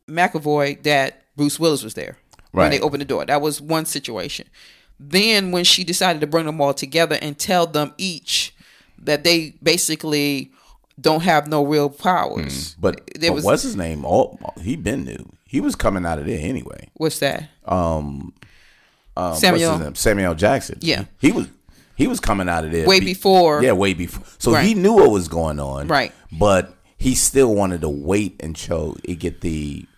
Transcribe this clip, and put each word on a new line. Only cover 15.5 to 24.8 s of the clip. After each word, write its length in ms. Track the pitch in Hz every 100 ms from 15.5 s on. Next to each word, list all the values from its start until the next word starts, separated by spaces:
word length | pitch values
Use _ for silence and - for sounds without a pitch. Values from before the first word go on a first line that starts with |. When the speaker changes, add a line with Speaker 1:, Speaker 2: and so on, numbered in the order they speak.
| 139
Speaker 2:
was 140 | 285
coming 320 | - 110 98 85
out 120 | 78
of 80 | 78
there 120 | 117
anyway. 480 | 82 127 - - -
Speaker 1:
What's 240 | - 156 -
that? 300 | 139 - 156 _ -
Speaker 2:
Um, 680 | 90 82 80 73 69 - - - _ _ _ _ _ _ -
um, 180 | 87 80
Speaker 1:
Samuel 340 | 185 170 165
Speaker 2:
what's 80 | 156
his 80 | 76
name? 80 | -
Samuel 380 | 117 101 90
Jackson. 440 | 82 104 131 - -
Speaker 1:
Yeah. 240 | 170 67 - -
Speaker 2:
He 140 | 147
was, 160 | 208 98 - _ _ _ -
he 100 | 214
was 140 | -
coming 280 | 120 101 90
out 160 | 85
of 60 | 80
there 140 | 82 80
Speaker 1:
Way 140 | 92
Speaker 2:
be- 60 | 92
Speaker 1:
before. 560 | - 196 190 170 147
Speaker 2:
Yeah, 100 | 127
way 220 | 95 98
before. 300 | 82 87 - - -
So 120 | 123
he 60 | 156
Speaker 1:
Right. 200 | 202
Speaker 2:
knew 160 | 214